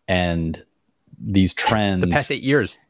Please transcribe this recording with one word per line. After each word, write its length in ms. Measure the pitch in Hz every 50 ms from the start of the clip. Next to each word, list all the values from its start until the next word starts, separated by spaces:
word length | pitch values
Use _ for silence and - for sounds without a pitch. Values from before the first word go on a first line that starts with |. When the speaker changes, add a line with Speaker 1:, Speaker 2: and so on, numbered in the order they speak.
| _
Speaker 1:
And 560 | - 92 90 87 87 85 82 82 82 78 - - _ _ _ _ _ _ _ _ _ - -
these 360 | - 107 98 101 95 90 -
trends 480 | - - - 110 107 104 101 95 92
Speaker 2:
The 60 | 90 87
past 220 | 87 147 131 -
eight 120 | 143 127 -
years, 340 | 135 143 143 101 - - - _